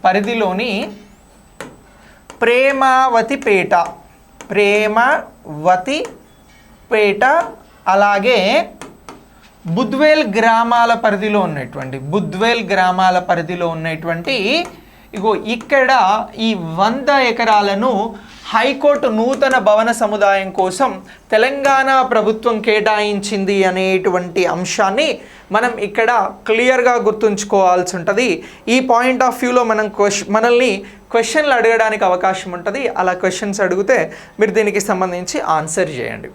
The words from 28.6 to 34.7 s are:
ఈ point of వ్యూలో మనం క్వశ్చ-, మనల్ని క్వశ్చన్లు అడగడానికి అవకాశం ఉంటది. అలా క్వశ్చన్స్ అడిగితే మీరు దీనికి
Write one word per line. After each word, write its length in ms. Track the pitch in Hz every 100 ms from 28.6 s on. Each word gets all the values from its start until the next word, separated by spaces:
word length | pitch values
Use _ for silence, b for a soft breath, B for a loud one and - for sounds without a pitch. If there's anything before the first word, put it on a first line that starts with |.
| - 247
ఈ 20 | 254
point 300 | 233 254 247 247
of 80 | 254
వ్యూలో 220 | 247 247 226
మనం 140 | 214 214 202
క్వశ్చ-, 280 | 202 196 170 208
మనల్ని 360 | 233 240 254 196 B B -
క్వశ్చన్లు 400 | 233 226 311 294 247
అడగడానికి 440 | 226 226 220 214 196
అవకాశం 400 | 180 190 190 185 175
ఉంటది. 220 | 185 226 254 -
అలా 120 | 180 180
క్వశ్చన్స్ 360 | 190 185 208 202 185
అడిగితే 300 | 180 196 247 160 B B -
మీరు 120 | 208 202
దీనికి 220 | 208